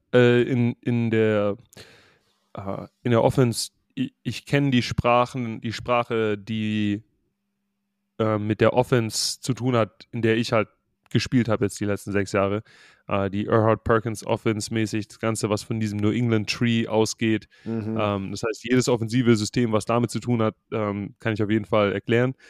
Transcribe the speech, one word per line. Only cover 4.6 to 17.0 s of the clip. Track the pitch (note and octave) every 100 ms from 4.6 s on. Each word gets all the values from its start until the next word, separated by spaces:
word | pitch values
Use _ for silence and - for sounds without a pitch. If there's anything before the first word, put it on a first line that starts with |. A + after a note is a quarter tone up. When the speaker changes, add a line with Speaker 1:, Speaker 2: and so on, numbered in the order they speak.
| C#3+
Speaker 1:
die | B2
Sprachen, | - - A#2+ A#2+ A#2+ C3 A#2 A2
die | A#2
Sprache, | G#2+ - B2 A#2+ A2+ A2 G#2
die, | G2 A2 G#2+ G#2+ G#2 G2+ - _ _ _ _ _ _ _ _ _ _ -
äh, | A2 G#2+
mit | G#2 G#2+
der | A2+
Offense | - B2 B2+ A2+ - - -
zu | -
tun | A#2 B2 A#2+
hat, | G#2+ _ -
in | A#2
der | A2+ A2+
ich | A#2
halt | A#2 G#2 _ _ _ _
gespielt | A#2+ - C3 A2
hab | G#2+
jetzt | G#2 -
die |
letzten | G2+ G2+ -
sechs | G2+ G2
Jahre. | G2+ G2 G#2 - - - _ -
Äh, | G2+ G2
die | G2 G#2
Erhard | A2+ A2 G#2+
Perkins | - A2+ A#2 G#2+ -
Offense | A2 A#2 G#2+ G2+
mäßig, | A2+ A2 A2 G2+
das | -
Ganze, | A2+ A2+ A2
was | G#2+
von | - A2+
diesem | G#2+ G#2
New | G#2
England | G#2+ A#2+ A2+ G2+
Tree | - A#2+ A2+ A2+
ausgeht. | G#2+